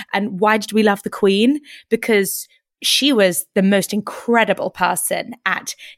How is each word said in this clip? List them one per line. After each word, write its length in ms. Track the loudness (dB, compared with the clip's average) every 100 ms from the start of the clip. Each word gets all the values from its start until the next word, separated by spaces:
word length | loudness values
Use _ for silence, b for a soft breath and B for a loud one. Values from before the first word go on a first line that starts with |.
| B
And 260 | -4 -4 0
why 180 | 2 2
did 160 | 0
we 100 | 2
love 200 | 2 2
the 60 | -4
Queen? 500 | 0 2 4 2 2 B B B
Because 580 | -4 2 0 0 -4 -12 b _ _
she 300 | -2 0 2
was 340 | 4 2 0 -4 0
the 60 |
most 320 | 2 2 0
incredible 760 | -4 -6 -8 0 2 2 0 -4
person 640 | -2 -2 -2 -4 -6 -8 -8 -6
at 300 | -6 -8 -14 B